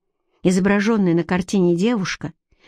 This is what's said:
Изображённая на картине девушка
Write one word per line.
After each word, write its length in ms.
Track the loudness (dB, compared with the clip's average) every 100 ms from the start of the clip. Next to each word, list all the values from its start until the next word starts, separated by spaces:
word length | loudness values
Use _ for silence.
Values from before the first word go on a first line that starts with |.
| _ _ _ _ 0
Изображённая 680 | 2 2 0 0 0 2 0
на 80 |
картине 520 | 0 -4 -2 0 2 2
девушка 560 | 0 -2 -4 -8 -12 -16 _ _